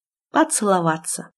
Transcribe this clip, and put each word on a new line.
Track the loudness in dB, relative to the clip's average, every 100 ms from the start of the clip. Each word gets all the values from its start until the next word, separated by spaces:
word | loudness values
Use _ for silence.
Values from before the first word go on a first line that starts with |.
| _ _ _
поцеловаться. | 0 2 0 2 2 2 -2 -4 -10 -12